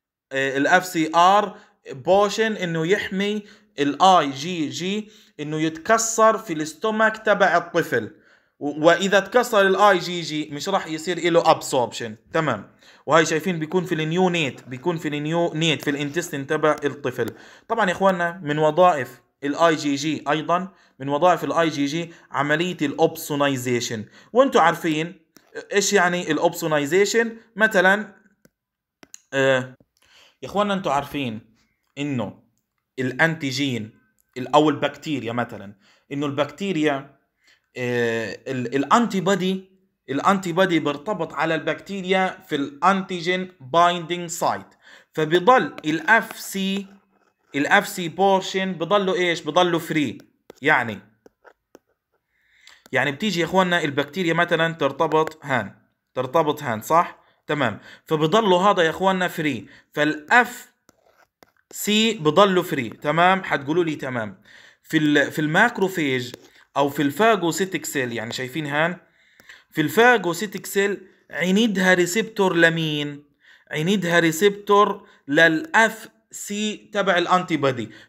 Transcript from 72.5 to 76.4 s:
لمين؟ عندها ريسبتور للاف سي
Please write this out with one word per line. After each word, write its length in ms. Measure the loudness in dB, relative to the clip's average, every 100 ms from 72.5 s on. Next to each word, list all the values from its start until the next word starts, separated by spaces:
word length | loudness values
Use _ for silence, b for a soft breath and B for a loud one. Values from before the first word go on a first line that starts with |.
| 4
لمين؟ 680 | 2 2 -2 -2 -6 -10 -18 _ b b b
عندها 480 | -4 0 0 2 2
ريسبتور 880 | 2 4 2 2 2 4 4 0 b b -2
للاف 840 | 4 4 4 0 2 2 0 -16 _ _
سي 580 | -16